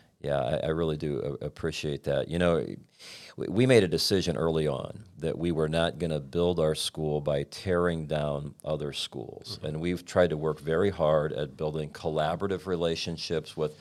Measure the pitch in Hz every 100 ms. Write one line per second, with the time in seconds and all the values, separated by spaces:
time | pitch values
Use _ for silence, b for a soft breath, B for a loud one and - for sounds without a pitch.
0 | B _ 71 71 64 78 76 80 82 76
1 | 76 69 71 71 76 - 82 - 78 71
2 | - 69 - 85 87 82 50 50 - B
3 | B B B - - 98 127 120 92 82
4 | - 98 87 71 82 80 76 67 - -
5 | 110 - 78 - 87 78 78 82 82 76
6 | 85 76 67 85 87 85 80 78 - -
7 | 78 76 73 71 71 - 98 87 87 82
8 | 76 76 73 71 71 - - 78 73 -
9 | - 65 57 - - - 76 78 87 87
10 | - 92 90 76 78 76 71 82 101 92
11 | 78 78 78 65 71 69 78 76 76 -
12 | 85 78 78 85 98 95 95 87 85 80
13 | - 82 - 82 - - 76 B